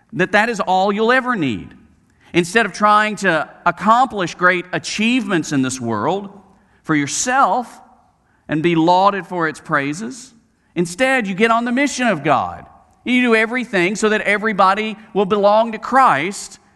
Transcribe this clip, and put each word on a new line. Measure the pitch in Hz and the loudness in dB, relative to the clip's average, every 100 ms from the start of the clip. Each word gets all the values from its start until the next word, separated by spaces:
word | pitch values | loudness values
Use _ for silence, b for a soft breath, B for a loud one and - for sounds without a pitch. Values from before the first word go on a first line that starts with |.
| b | b
that | - - | -4 0
that | 208 233 | 2 0
is | 208 | -2
all | 185 185 202 | 0 0 2
you'll | 202 220 | 2 2
ever | 262 247 226 | 2 0 -2
need. | 135 95 71 - _ _ _ b b | -2 -4 -8 -20 _ _ _ b b
Instead | 175 175 226 | -2 0 0
of | 202 | 0
trying | - 208 208 214 202 | 0 2 2 2 -2
to | 190 160 - - 175 | 0 0 -2 -4 -4
accomplish | 165 190 233 262 208 170 | 0 2 4 2 -2 -6
great | - 180 180 165 | 0 2 2 -2
achievements | 165 - - 220 254 202 175 - | -8 -6 -2 0 0 0 -2 0
in | 143 | -2
this | 131 127 | -2 -4
world | 117 107 131 196 196 - - b b b | -4 -2 -2 -2 -6 -16 -20 b b b
for | - | -4
yourself | 151 139 - 247 262 220 233 233 - - _ _ _ _ _ - | -2 -2 -4 -2 2 2 0 -6 -14 -20 _ _ _ _ _ -6
and | 151 | -2
be | 165 165 | 0 2
lauded | 160 180 196 196 170 | 2 4 2 0 -6
for | 180 160 | -4 -4
its | - | -6
praises, | - 147 139 156 226 262 - _ _ _ _ | -4 -2 -2 -6 -10 -14 -20 _ _ _ _
instead | 170 175 - 262 262 196 | -4 -4 -2 0 0 -2
you | |
get | 185 226 | 0 2
on | 226 | 2
the | 240 | 0
mission | 247 285 247 247 | -2 -2 0 -2
of | 165 | 0
God. | 147 127 90 85 - - _ _ | 0 0 0 -8 -18 -20 _ _
You | 220 247 | -2 0
do | 247 | 2
everything | 220 220 247 233 190 175 214 | 2 0 -4 -2 0 0 0
so | 214 | 0
that | 208 | 0
everybody | 185 208 220 196 190 202 220 202 B | 0 -2 0 2 2 2 -4 -10 B
will | 190 202 | -2 0
belong | 208 202 214 233 | 2 4 4 0
to | 214 | -4
Christ, | - 254 247 139 175 202 - - b | 0 4 4 4 -2 -8 -14 -20 b